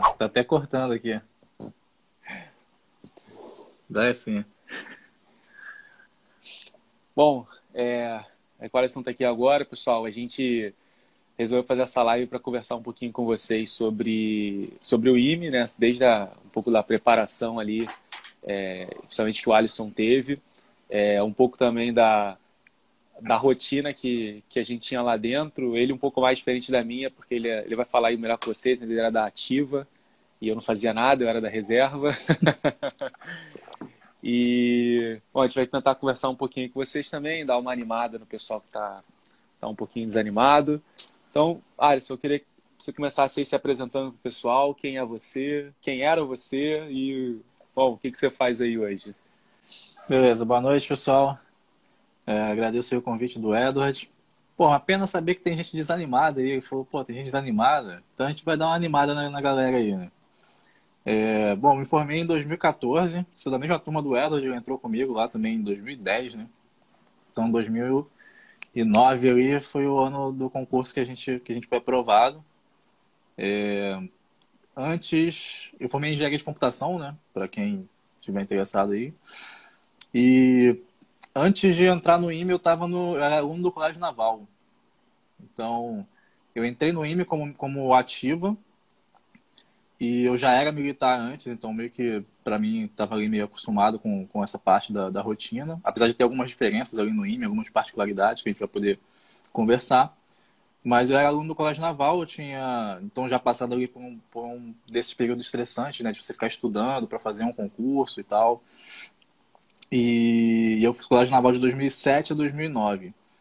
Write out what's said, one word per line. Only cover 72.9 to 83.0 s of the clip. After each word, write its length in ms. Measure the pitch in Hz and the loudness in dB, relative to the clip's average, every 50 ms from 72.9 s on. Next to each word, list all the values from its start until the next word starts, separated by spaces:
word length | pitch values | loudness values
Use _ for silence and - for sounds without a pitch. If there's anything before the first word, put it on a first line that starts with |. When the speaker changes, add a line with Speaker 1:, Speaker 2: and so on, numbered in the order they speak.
| _ _ _ _ _ _ _ _ _ - | _ _ _ _ _ _ _ _ _ -4
Speaker 1:
É, 600 | 104 98 101 104 104 101 101 101 101 98 98 95 95 92 _ _ _ _ _ _ _ _ _ _ _ _ - | -2 -2 0 0 -2 -2 -2 -2 -2 -4 -6 -6 -8 -12 _ _ _ _ _ _ _ _ _ _ _ _ -12
antes, 960 | - 127 151 165 170 - - - 160 160 170 160 - - - - - - - - - | -8 -6 -4 -4 -4 -4 -2 0 2 2 0 -2 -4 -8 -12 -12 -14 -16 -18 -12 -10
eu 100 | - 123 | -8 -4
formei 220 | - 139 147 151 | -4 -2 -2 -2
em 20 | 151 | 0
engenharia 220 | 143 151 143 143 147 | 0 0 0 -2 -2
de 60 | - | -4
computação, 560 | - 147 - - 123 123 - 135 - 180 175 | -6 -6 -2 -2 -2 0 -2 -4 -4 -4 -4
né? 160 | 147 139 147 151 _ _ - | -6 -10 -12 -16 _ _ -8
Pra 140 | 95 95 95 | -8 -8 -6
quem 400 | - - 101 104 104 95 92 - _ _ _ _ _ _ | -6 -4 -4 -2 -4 -4 -8 -12 _ _ _ _ _ _
tiver 200 | - - 98 101 | -10 -6 -6 -4
interessado 520 | 98 101 104 98 98 98 - 101 98 104 101 | -4 -2 -2 -2 -2 0 0 0 0 0 0
aí. 200 | 104 120 139 160 _ _ - - - - - - - - - _ _ _ _ _ - - _ - | -4 -4 -6 -10 _ _ -20 -20 -18 -18 -18 -18 -20 -20 -20 _ _ _ _ _ -20 -12 _ 2
E 640 | 120 123 127 127 131 131 127 127 123 123 123 120 120 - _ _ _ _ _ _ _ - - - | 4 6 8 8 8 8 6 6 6 6 6 4 2 -2 _ _ _ _ _ _ _ -16 -6 -2
antes 400 | - 147 190 196 - - 196 175 | 2 4 4 4 4 4 4 4
de 100 | 165 180 | 6 6
entrar 320 | 185 180 175 - 170 170 175 | 4 4 4 4 4 4 4
no 140 | 175 170 | 4 0
ime, 200 | 165 160 175 185 | -4 -4 -2 -2
eu 80 | 180 175 | -2 0
tava 280 | - 170 170 165 175 175 | 2 2 2 2 0 -2
no, 280 | 175 175 | -2 -2